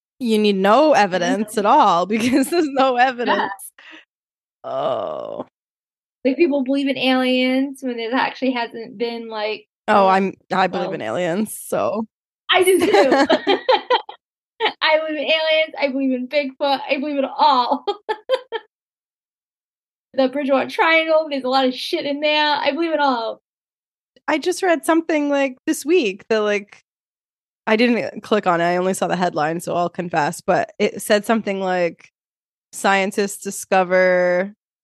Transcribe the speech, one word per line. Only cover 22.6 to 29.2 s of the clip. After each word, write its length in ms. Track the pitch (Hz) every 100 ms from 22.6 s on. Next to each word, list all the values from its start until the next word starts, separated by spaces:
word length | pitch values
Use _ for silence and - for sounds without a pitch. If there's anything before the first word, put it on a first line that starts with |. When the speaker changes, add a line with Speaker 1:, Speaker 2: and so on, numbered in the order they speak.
| -
Speaker 2:
believe 220 | 294 339
in 80 | 302
all. 400 | 285 240 226 - _ _ _ _ _ _ _ _ -
Speaker 1:
I 80 | 302
just 260 | 349 349
read 220 | 370 320 -
something, 440 | 330 330 311 285
like, 280 | 277 269 254 -
this 180 | 320 269
week 400 | 359 220 190 -
that, 100 | 220
like, 400 | 208 208 202 - _ _ _ _ _ _ _ _ -
I 80 | 220
didn't 480 | 240 226 - 214
click 240 | - 208 190
on 140 | 170
it. 20 |
I 140 | 170 180
only 160 | 185
saw 140 | 190 180
the 100 |
headline, 420 | 170